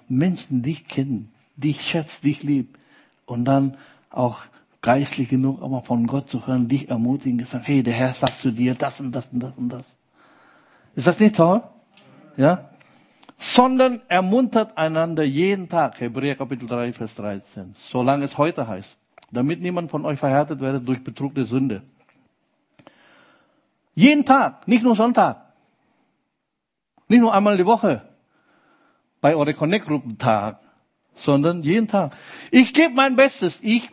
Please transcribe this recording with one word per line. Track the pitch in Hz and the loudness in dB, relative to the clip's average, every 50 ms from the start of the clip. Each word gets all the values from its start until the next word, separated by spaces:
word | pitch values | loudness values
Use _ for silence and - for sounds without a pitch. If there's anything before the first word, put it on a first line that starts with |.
| _ | _
Menschen | - 131 131 160 185 175 - - - 135 123 | -4 -2 0 0 0 -2 -4 -6 -4 -4 -4
dich | 117 147 160 - - | -2 -4 -6 -8 -10
kennen, | - - 139 135 139 123 98 107 - _ _ _ _ _ | -8 -6 -4 -4 -2 -4 -6 -8 -12 _ _ _ _ _
dich | 143 131 156 143 - | -6 -4 -4 -4 -4
schätzt, | - - - 165 151 - - - - | -6 -4 -4 -4 -6 -8 -10 -4 -2
dich | 143 147 - | -2 -2 -2
liebt." | - 147 143 135 113 - - _ _ _ _ _ _ _ _ _ _ | -2 -2 -2 -2 -2 -6 -12 _ _ _ _ _ _ _ _ _ _
Und | - 117 117 120 | -10 -6 -2 0
dann | 135 135 139 139 135 135 - - - _ _ _ _ | 2 2 2 2 0 -4 -8 -16 -20 _ _ _ _
auch | - - 127 120 110 - - - _ _ _ _ _ _ | -4 -2 -2 -2 -2 -6 -14 -20 _ _ _ _ _ _
geistlich | - 117 127 139 143 - - - 131 | 0 2 2 2 0 -2 -4 -6 -2
genug, | 117 135 131 131 135 135 - | 0 0 0 0 0 -2 -4
aber | 131 135 135 123 | -6 -6 -6 -6
von | - - 123 117 117 | -4 -2 -2 0 0
Gott | 117 135 139 139 - | 0 -2 -4 -6 -6
zu | - 120 - | -8 -8 -4
hören, | - 131 127 120 117 | -2 -2 -2 0 0
dich | 135 139 139 | -2 -2 -2
ermutigen, | - 123 113 117 123 135 139 - 135 123 117 120 | -4 -4 -2 0 -2 -2 -2 -2 -4 -4 -4 -4
sagen, | - - 120 - | -6 -10 -8 -4
"Hey, | - 143 135 117 | 0 0 2 2
der | 120 117 | 0 0
Herr | 117 131 127 120 | 0 -2 -2 -2
sagt | - 120 - - | -2 -2 -2 -2
zu | - - 131 | -2 -4 -4
dir | 110 113 123 127 123 | -2 0 0 -2 -2
das | - 139 139 - - | -2 -6 -6 -6 -8
und | 139 127 | -10 -10
das | 120 123 117 | -8 -10 -10
und | - 131 123 | -8 -8 -8
das | 127 127 - | -8 -8 -8
und | 127 123 123 | -8 -8 -8
das." | 131 123 - _ _ _ _ _ _ _ _ _ _ _ _ _ _ _ _ _ _ _ _ _ _ | -8 -10 -14 _ _ _ _ _ _ _ _ _ _ _ _ _ _ _ _ _ _ _ _ _ _
Ist | - 120 | -2 0
das | 175 170 - | 0 4 4
nicht | 214 214 214 | 4 4 6
toll? | - 165 170 190 233 - - _ _ _ _ _ - _ - - - - - - | 6 4 4 4 2 -2 -6 _ _ _ _ _ -20 _ -20 -20 -20 -20 -10 -2
Ja? | - 135 156 180 180 - - _ _ _ _ _ _ _ _ _ _ - - _ - | 2 2 2 2 0 -4 -12 _ _ _ _ _ _ _ _ _ _ -20 -20 _ -10
"Sondern | - - - 247 247 262 262 262 262 254 240 220 - | -6 2 4 4 4 4 4 4 2 2 0 -4 -4
ermuntert | - 180 185 185 185 214 254 262 - - 226 214 - - 160 | -2 0 0 2 2 2 2 2 2 0 0 -2 -2 -2 -4
einander | 156 160 160 160 165 170 165 160 151 | -4 -2 0 -2 -2 -2 -2 -2 -2
jeden | 135 135 151 180 196 202 190 180 - | 0 0 0 0 0 0 -2 -6 -4
Tag", | 175 170 147 127 - - | -2 -2 -2 -2 -4 -6
Hebräer | 123 120 113 123 131 143 139 | -10 -8 -6 -4 -4 -4 -4
Kapitel | 135 135 117 135 117 127 | -6 -8 -8 -10 -10 -8
drei, | 113 123 120 120 123 | -6 -6 -4 -4 -6
Vers | 117 - 117 110 - | -6 -8 -12 -12 -12
dreizehn, | - 104 104 101 98 - _ _ 107 95 92 101 | -10 -10 -10 -10 -10 -12 _ _ -18 -18 -18 -20
solange | - - - - 127 123 131 139 143 139 | -20 -14 -6 -4 -2 0 0 0 0 -4
es | 135 - - | -4 -2 -2
heute | 147 165 175 156 127 | -2 -2 -2 -4 -8
heißt, | 113 95 92 101 - _ _ _ _ _ _ - _ | -8 -10 -12 -12 -16 _ _ _ _ _ _ -20 _
"damit | - 120 127 147 175 170 | -4 -2 -2 -2 -2 -4
niemand | 175 180 180 175 170 156 | -6 -6 -6 -6 -6 -6
von | - 147 151 | -8 -6 -6
euch | 151 147 | -6 -4
verhärtet | 139 156 139 135 143 147 151 156 135 | -2 -2 0 2 2 0 0 -4 -6
werde | 135 135 139 135 | -4 -4 -4 -4
durch | 123 123 131 127 - | -4 -4 -4 -6 -6
Betrug | - 113 - 139 139 139 | -10 -10 -8 -8 -6 -4
der | 139 123 | -4 -4
Sünde." | 107 120 131 135 131 107 92 - _ _ _ _ _ _ _ _ _ _ _ _ _ _ _ _ _ _ _ _ - _ _ _ _ _ _ _ _ _ _ _ _ _ _ _ _ _ _ _ _ _ | -2 -2 -2 -2 -2 -4 -6 -10 _ _ _ _ _ _ _ _ _ _ _ _ _ _ _ _ _ _ _ _ -20 _ _ _ _ _ _ _ _ _ _ _ _ _ _ _ _ _ _ _ _ _
Jeden | 156 196 285 302 294 - | 6 6 6 6 4 2
Tag, | - 262 277 202 135 - - - | 2 2 2 2 0 -4 -6 -2
nicht | 185 240 226 | 0 0 2
nur | 233 254 226 | 2 2 2
Sonntag, | 196 220 247 240 226 185 143 110 - - _ _ _ _ _ _ _ _ _ _ _ _ _ _ _ _ _ _ _ _ _ _ _ _ _ _ _ _ _ _ _ _ | 2 2 2 4 4 2 2 0 -6 -14 _ _ _ _ _ _ _ _ _ _ _ _ _ _ _ _ _ _ _ _ _ _ _ _ _ _ _ _ _ _ _ _
nicht | - 208 247 | 4 6 6
nur | 233 226 | 6 6
einmal | 208 196 208 208 208 | 4 4 4 4 4
die | 180 180 | 4 4
Woche, | 208 233 220 - 190 135 107 - - _ _ _ _ _ _ _ _ _ _ _ _ _ _ _ _ _ _ _ _ _ _ | 2 2 2 2 0 0 -2 -4 -12 _ _ _ _ _ _ _ _ _ _ _ _ _ _ _ _ _ _ _ _ _ _
bei | - 143 165 | 2 2 2
eurer | 156 143 147 147 | 2 0 -2 -2
Connect-Gruppentag, | - 156 156 196 214 - 147 151 139 135 120 107 - - 123 110 104 101 107 104 - _ _ _ _ _ _ _ _ _ _ _ | -2 0 0 0 0 0 -2 -4 -4 -4 -8 -8 -2 0 0 2 2 0 -4 -8 -12 _ _ _ _ _ _ _ _ _ _ _
sondern | - - 151 143 139 147 170 175 175 151 | -6 0 0 2 2 2 0 -2 -2 -2
jeden | 147 185 226 220 | 0 0 0 0
Tag. | 208 - 196 170 135 - - - - - - - - | 0 0 0 -2 -2 -6 -12 -20 -20 -20 -20 -6 4
Ich | - 254 254 - - | 6 6 6 6 4
gebe | 302 330 320 240 | 4 2 4 4
mein | 262 269 277 254 | 2 2 2 4
Bestes. | 240 269 269 - - 196 170 - - - | 4 4 4 2 0 -4 -4 -4 -4 -2
Ich | 214 226 233 - - | 0 0 0 0 -4